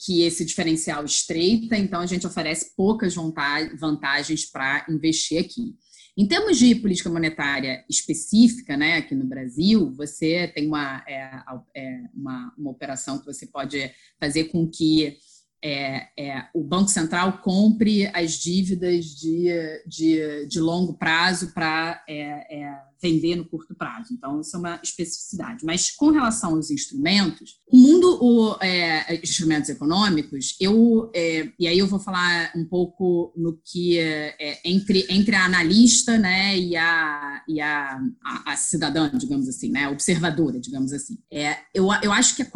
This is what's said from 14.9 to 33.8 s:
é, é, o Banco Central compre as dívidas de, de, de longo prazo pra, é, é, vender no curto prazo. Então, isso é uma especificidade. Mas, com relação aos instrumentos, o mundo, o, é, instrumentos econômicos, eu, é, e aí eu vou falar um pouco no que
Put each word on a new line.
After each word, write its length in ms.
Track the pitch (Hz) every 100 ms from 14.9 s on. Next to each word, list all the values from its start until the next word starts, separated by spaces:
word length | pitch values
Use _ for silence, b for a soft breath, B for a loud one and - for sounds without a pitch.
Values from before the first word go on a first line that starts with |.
| 156 147 143 b b _ _
é, 440 | 151 139 135 135 - -
é, 260 | 139 131 -
o 80 | 170
Banco 260 | 143 180 190
Central 520 | 190 160 175 185 185
compre 680 | - 185 214 220 214 208 196
as 180 | 180 165
dívidas 720 | 151 170 185 185 180 180 175 160
de, 760 | 143 160 170 175 170 156 156 165
de, 600 | 160 160 156 151 147 147
de 140 | 165
longo 340 | 160 175 180
prazo 580 | 143 165 165 180 180 170
pra, 500 | - 160 160 165 170 -
é, 540 | 151 147 147 - 147
é, 160 | 143 139 - - 175
vender 300 | 160 165 175
no 120 | 165
curto 220 | 160 -
prazo. 340 | - 147 117 -
Então, 280 | 247 135 147
isso 140 | 156 180
é 20 |
uma 220 | 175 170
especificidade. 840 | - - 165 - - 185 240 240
Mas, 260 | 311 339 - -
com 100 | 294
relação 400 | 302 240 226 175
aos 160 | 160 151
instrumentos, 800 | 143 - 135 156 202 180 - - - -
o 100 | 254
mundo, 320 | 262 349 359 -
o, 360 | 247 233 220 -
é, 540 | 190 180 170 156 - 165
instrumentos 460 | 165 - 160 151 143
econômicos, 880 | 135 147 180 208 156 143 139 127 -
eu, 500 | 190 220 233 226 226
é, 340 | 175 165 160 156 -
e 80 | 170
aí 100 | 175
eu 80 | 196
vou 140 | 190
falar 520 | 196 180 180 170 165
um 100 | 170
pouco 680 | 160 180 175 - 185 175 170 170
no 160 | 165 160 -
que 300 | 175